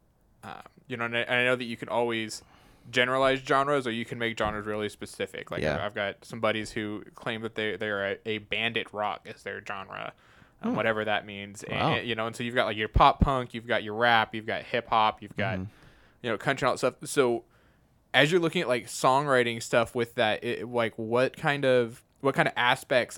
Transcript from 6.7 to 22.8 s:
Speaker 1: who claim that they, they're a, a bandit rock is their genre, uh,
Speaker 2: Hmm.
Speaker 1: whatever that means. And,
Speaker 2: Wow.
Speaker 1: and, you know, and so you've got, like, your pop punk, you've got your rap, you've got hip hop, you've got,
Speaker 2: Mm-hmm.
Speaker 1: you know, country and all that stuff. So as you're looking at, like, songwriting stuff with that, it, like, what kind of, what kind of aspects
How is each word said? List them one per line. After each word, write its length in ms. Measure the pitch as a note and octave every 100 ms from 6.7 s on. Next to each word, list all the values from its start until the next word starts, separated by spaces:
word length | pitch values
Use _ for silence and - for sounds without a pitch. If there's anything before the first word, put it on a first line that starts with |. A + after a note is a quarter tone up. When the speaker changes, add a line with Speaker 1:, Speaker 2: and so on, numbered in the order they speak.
Speaker 1:
who 320 | - G#2+ G#2 -
claim 280 | - - A2+
that 100 | A2+
they, 220 | A2 G#2+ F#2+
they're 360 | G#2+ G2+ G2
a, 40 | G2 -
a 120 | G#2+
bandit 520 | G#2 G#2 A2+ A#2 -
rock 300 | G2+ G#2 F2 -
is 180 | A2
their 200 | - G2+ G#2
genre, 480 | G2+ G2 G2 A2 - _ - - _
uh, 60 | -
Speaker 2:
Hmm. 60 | G#2+
Speaker 1:
whatever 300 | A2 A2 G#2+
that 200 | G#2 G#2
means. 340 | G2+ G2+ G2+
And, 160 | - A2
Speaker 2:
Wow. 140 | C#3
Speaker 1:
and, 140 | C#3+ G#2+
you 80 | A2
know, 100 | A2+
and 80 | A2
so 80 |
you've 120 | A#2+ B2
got, 100 | G#2
like, 120 | G#2+
your 100 | G#2+
pop 300 | - D3 -
punk, 320 | - C3+ B2
you've 140 | A#2 A#2
got 160 | A2
your 100 | G#2
rap, 400 | G#2+ A#2+ A2+ G#2+
you've 140 | A2+ G#2+
got 160 | F#2+
hip 260 | - B2 -
hop, 320 | A2+ A2 G#2+
you've 160 | G#2 -
got, 220 | G2+ F#2
Speaker 2:
Mm-hmm. 40 | F#2+ - - - _ _
Speaker 1:
you 60 | A#2+
know, 60 | G#2+
country 260 | - C3 C3
and 40 |
all 40 |
that 60 | G2
stuff. 160 | C3 - D3+
So 340 | - B2+ A#2 - _ _ _ _ _ _ B2
as 160 | D3
you're 100 | F3+
looking 200 | E3 F3+
at, 40 | C3
like, 200 | B2 A2
songwriting 720 | - C#3+ C3 D3 C3 A#2+ A#2
stuff 320 | - B2 A#2
with 220 | B2 A#2 -
that, 280 | A2 G#2
it, 240 | A#2+ - A2+
like, 260 | A#2+ A2+ -
what 400 | A2 A#2+ C3 -
kind 280 | D#3+ C#3+ C#3
of, 360 | B2+ A#2 A#2+ _ _
what 120 | C3+ D3
kind 120 | E3
of 60 | -
aspects 600 | A#2+ -